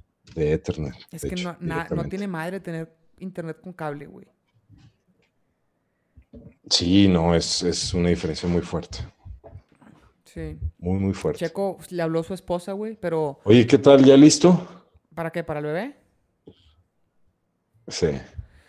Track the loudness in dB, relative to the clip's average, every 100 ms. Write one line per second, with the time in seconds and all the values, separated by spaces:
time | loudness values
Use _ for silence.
0 | _ _ _ -6 -2 -2 -4 -6 -8 -10
1 | -18 -12 -10 -8 -10 -10 -8 -8 -6 -6
2 | -6 -8 -8 -8 -8 -10 -10 -10 -12 _
3 | _ -18 -16 -12 -12 -12 -16 -12 -12 -12
4 | -16 -20 -20 _ _ _ _ -20 -20 _
5 | _ _ _ _ _ _ _ _ _ _
6 | _ -20 _ -20 -20 _ -6 -4 0 4
7 | 4 4 2 0 0 -4 -4 -4 -4 -2
8 | 0 -2 -4 -6 -2 -2 -2 -8 -10 -14
9 | -14 _ -20 -20 -20 -20 _ _ -20 _
10 | _ _ _ -14 -12 -8 -10 -8 -4 0
11 | 0 -2 -4 -4 -6 -4 -6 -6 -10 -6
12 | -4 -4 -6 -10 -6 -8 -6 -10 -10 -8
13 | -6 -2 -4 -4 4 6 6 6 8 8
14 | 10 10 10 8 6 4 0 -18 _ _
15 | _ -12 -10 -8 -8 -8 -6 -6 -8 -14
16 | _ _ _ _ -20 _ _ _ _ _
17 | _ _ _ _ _ _ _ _ -14 -4
18 | -2 -4 -10 -18 -20 _